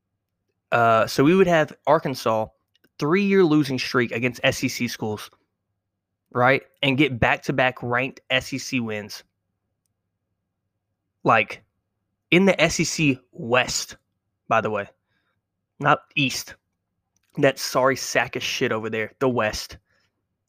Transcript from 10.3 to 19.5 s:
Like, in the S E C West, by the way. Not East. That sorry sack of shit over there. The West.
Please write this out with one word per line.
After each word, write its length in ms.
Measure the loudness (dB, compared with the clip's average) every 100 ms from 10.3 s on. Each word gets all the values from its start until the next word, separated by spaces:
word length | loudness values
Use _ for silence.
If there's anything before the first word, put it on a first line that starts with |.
| _ _ _ _ _ _ _ _ _ 2
Like, 360 | 2 2 -6 _ _ _ _ _ _ 2
in 140 | 4
the 160 | 6 4
S 200 | 2 0
E 40 |
C 340 | -4 0 0 0 _
West, 640 | -12 0 0 0 -4 -8 -16 _ _ _ _ -2
by 120 | 0
the 80 | 0
way. 200 | -4 -8 _ _ _ _ _ _ _ _ -4
Not 220 | 0 0 _ -4
East. 380 | -4 -4 -12 -18 _ _ _ _ _ _ _ 0
That 200 | 0 0
sorry 380 | -4 0 2 0
sack 400 | -2 -2 -2 -6
of 60 |
shit 300 | -6 -4 -2
over 180 | -4 -6
there. 220 | -6 -6 -2
The 80 | -2
West. 500 | 0 -2